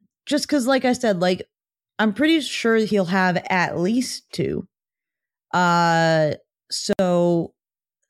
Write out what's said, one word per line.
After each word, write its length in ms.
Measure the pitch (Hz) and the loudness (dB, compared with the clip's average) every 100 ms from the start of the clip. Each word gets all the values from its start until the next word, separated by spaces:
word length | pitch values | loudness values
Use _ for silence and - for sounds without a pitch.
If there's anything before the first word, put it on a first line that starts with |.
| _ _ - | _ _ -4
just 220 | 285 - | -4 0
'cause, 180 | 294 240 | -2 0
like 180 | 269 254 | 0 0
I 80 | |
said, 260 | 247 233 190 | 0 0 0
like, 280 | 180 185 - _ _ _ _ - | 0 -2 -6 _ _ _ _ -2
I'm 140 | 220 | -2
pretty 260 | 196 302 330 | 0 2 2
sure 360 | 254 - 233 226 | 0 -4 0 0
he'll 280 | 214 208 175 | 2 0 0
have 320 | 190 185 175 - | 0 2 0 -2
at 280 | 185 170 151 | 0 0 -2
least 540 | 175 233 254 - _ | -2 -2 -4 -8 _
two. 360 | - 156 73 - _ _ _ _ _ _ _ _ | -6 -4 -4 -8 _ _ _ _ _ _ _ _
Uh, 760 | 175 180 170 170 165 165 160 151 - _ _ - | 0 2 2 2 2 2 2 0 -2 _ _ -14
so, 840 | - - 208 185 175 175 170 - _ _ _ _ _ _ | -10 -6 -2 0 2 2 0 -2 _ _ _ _ _ _